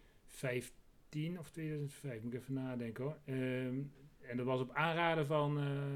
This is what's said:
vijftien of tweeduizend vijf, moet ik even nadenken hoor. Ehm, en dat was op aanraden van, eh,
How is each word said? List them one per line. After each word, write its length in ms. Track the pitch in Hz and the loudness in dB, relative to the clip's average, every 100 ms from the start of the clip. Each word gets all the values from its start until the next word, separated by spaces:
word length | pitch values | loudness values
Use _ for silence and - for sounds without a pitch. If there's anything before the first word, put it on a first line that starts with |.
| - - - | -20 -20 -20
vijftien 1120 | - 131 123 123 - - - - 151 160 180 | -4 -2 0 -4 -12 -20 -20 -10 -4 -4 -4
of 120 | 143 | -8
tweeduizend 420 | 165 156 151 143 | -6 -4 -2 -4
vijf, 300 | - 143 113 | -6 -6 -6
moet 120 | 120 | -4
ik 60 | 120 | -6
even 140 | 123 | -2
nadenken 500 | 135 131 123 117 113 | -2 -2 -2 -4 -2
hoor. 120 | 135 156 | -4 -4
Ehm, 500 | - 131 127 127 127 131 143 - - - 127 | -4 0 0 0 0 -2 -4 -10 -20 -18 -6
en 60 | 123 | 0
dat 100 | 123 | 2
was 140 | 131 | 2
op 100 | 127 | 2
aanraden 540 | 143 165 165 170 160 143 | 2 4 6 4 4 4
van, 320 | 156 147 147 | 4 4 2
eh, 60 | 143 139 139 | 2 0 0